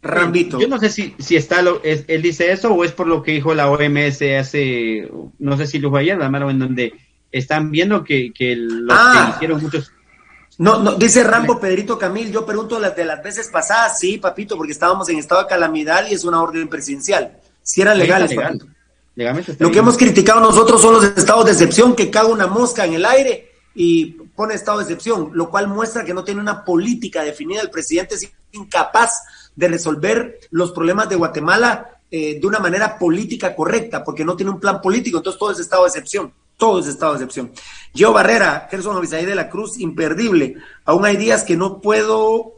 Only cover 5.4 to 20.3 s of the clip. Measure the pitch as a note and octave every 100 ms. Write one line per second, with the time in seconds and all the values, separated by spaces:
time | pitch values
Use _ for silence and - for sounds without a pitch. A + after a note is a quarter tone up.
5.4 | C#3 C#3 D3+ C#3 C#3 C#3 D3+ G3 C#3 C3+
6.4 | C#3 C3+ C3 B2+ A#2+ - _ _ _ C3
7.4 | C3 D#3 D#3 D3+ F#3 G#3 D3+ C#3+ B2 A2+
8.4 | B2+ A#2+ A#2 A2+ A#2 F#3 A#3+ A#3+ C#3 -
9.4 | D#3+ D#3 D3+ D#3 C#3 _ _ _ _ _
10.4 | _ _ E3+ A3 G3+ - A3 B3 A3+ A3+
11.4 | A#3 A#3+ G3 F#3 G3+ A3+ F#3 G3 A3+ G#3+
12.4 | G#3+ G#3+ G#3+ A#3 G3+ F#3 E3 D3+ G3+ G3+
13.4 | A3 E3+ - G#3+ A3+ - F3+ G#3 F#3 F3
14.4 | G#3 F3+ D#3 D3 E3+ F#3+ F3+ D#3+ C#3+ F3+
15.4 | F#3+ F#3 E3 D#3+ D3+ F3 G3+ G3 E3+ E3
16.4 | E3 D#3+ D#3+ D#3 C#3 C#3 D3+ F#3+ - -
17.4 | _ _ - - G3 G#3 E3+ F#3 - C3
18.4 | C#3+ - - _ _ _ _ - A#2 C#3
19.4 | F3+ D3+ E3 F3+ A3+ A#3+ B3 F3+ F#3+